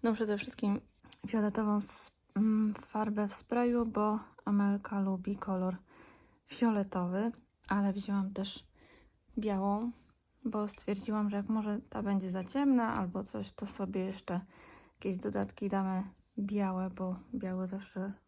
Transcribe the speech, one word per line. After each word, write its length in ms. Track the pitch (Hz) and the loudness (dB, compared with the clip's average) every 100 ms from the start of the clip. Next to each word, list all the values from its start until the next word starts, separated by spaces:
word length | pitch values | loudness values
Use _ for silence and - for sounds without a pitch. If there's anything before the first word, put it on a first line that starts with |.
No, 100 | 233 | 2
przede 240 | 220 214 208 | 2 2 0
wszystkim 440 | - - 208 202 - _ - - - | -2 -2 0 0 -2 _ -20 -14 -2
fioletową 500 | 220 208 202 214 208 | 0 2 2 2 2
s-, 340 | 202 - - _ _ - | -2 -12 -20 _ _ 2
mm, 380 | 220 214 214 | 4 6 4
farbę 540 | 208 - 214 220 208 208 | 0 -6 -2 -2 0 -2
w 60 | |
sprayu, 520 | - - 240 240 240 233 | -4 -4 2 4 2 2
bo 340 | 214 208 214 - - - | 2 2 2 -2 -10 2
Amelka 540 | 202 202 202 202 202 | 4 4 2 0 -2
lubi 360 | 196 190 185 202 | 0 0 -2 -4
kolor 420 | - 190 185 185 - - - - - _ _ | -2 0 0 -2 -8 -20 -20 -20 -20 _ _
fioletowy, 840 | - 233 214 196 185 175 185 226 - - _ - | 0 2 4 0 0 0 0 -2 -4 -16 _ -2
ale 260 | 202 202 | 2 2
wzięłam 400 | 196 196 202 190 | 0 0 0 0
też 340 | 196 196 - - _ - - - _ _ - | -2 -6 -8 -16 _ -20 -20 -20 _ _ -4
białą, 540 | 214 196 196 202 240 - - _ _ _ 254 | 0 2 2 0 -2 -6 -18 _ _ _ -4
bo 220 | 214 208 | -2 -2
stwierdziłam, 600 | 202 - 202 196 214 208 | -4 -4 -4 0 0 0
że 80 | 202 | 0
jak 120 | 202 | 0
może 300 | 220 214 208 - | 0 0 -4 -4
ta 140 | 214 | -6
będzie 280 | 202 196 185 | 0 0 0
za 120 | 185 | -4
ciemna 500 | 185 269 285 254 226 | -2 2 6 6 4
albo 300 | 226 185 180 | 0 -2 -2
coś, 300 | 190 220 196 | -6 -6 -8
to 120 | - 202 | -8 -10
sobie 360 | - 190 190 | -4 -2 -2
jeszcze 400 | 185 190 - 180 185 - - - - | -2 -4 -4 -4 -4 -18 -20 -20 -20
jakieś 240 | _ - 185 | _ -4 -2
dodatki 520 | 208 202 196 - 202 | -2 -2 -2 -2 -2
damy 340 | 196 190 185 196 - _ - | 0 0 0 -4 -10 _ -6
białe, 500 | 196 208 196 185 185 | -2 0 0 0 -4
bo 260 | 180 185 185 - | -4 -4 -4 -6
białe 340 | 233 190 185 185 | -6 -4 -2 -4
zawsze 460 | 190 196 - 190 196 | -6 -8 -6 -6 -8